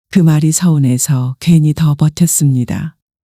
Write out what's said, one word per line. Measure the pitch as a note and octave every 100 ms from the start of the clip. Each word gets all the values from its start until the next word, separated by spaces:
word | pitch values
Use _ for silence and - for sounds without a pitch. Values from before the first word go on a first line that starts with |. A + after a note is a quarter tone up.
| _
그 | G3
말이 | D#3+ D3+ D#3
서운해서 | D#3+ F3+ D3+ C3 B2+ - C3 B2+ B2+
괜히 | - E3 D3+
더 | D3 D#3
버텼습니다. | C#3+ D3+ D3+ E3+ - C#3+ B2+ A#2+ F#2 D#3+ - _ _